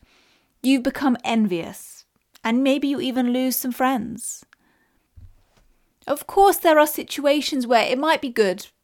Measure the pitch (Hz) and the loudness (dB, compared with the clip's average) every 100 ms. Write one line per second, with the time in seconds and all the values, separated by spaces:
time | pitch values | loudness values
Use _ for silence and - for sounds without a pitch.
0 | _ _ _ _ _ _ 254 269 262 - | _ _ _ _ _ _ 0 0 0 -2
1 | 269 240 226 226 214 175 - - - - | -2 -2 -2 0 0 -2 -6 -14 -20 -20
2 | _ _ _ _ 226 240 269 285 277 277 | _ _ _ _ -2 0 2 0 0 -2
3 | 254 247 247 247 262 240 254 233 262 262 | -2 -2 0 0 -2 -2 -6 -2 -2 -2
4 | - - - - _ _ _ _ _ _ | -6 -10 -12 -14 _ _ _ _ _ _
5 | _ - - _ _ _ _ _ _ _ | _ -20 -20 _ _ _ _ _ _ _
6 | - 294 - 392 392 370 339 311 302 - | -6 -6 -2 4 4 6 4 4 4 0
7 | - - 277 294 - 277 233 233 - 254 | -8 -2 0 2 0 -4 2 2 2 0
8 | 302 302 269 233 202 185 - _ | 0 0 -2 0 0 0 -8 _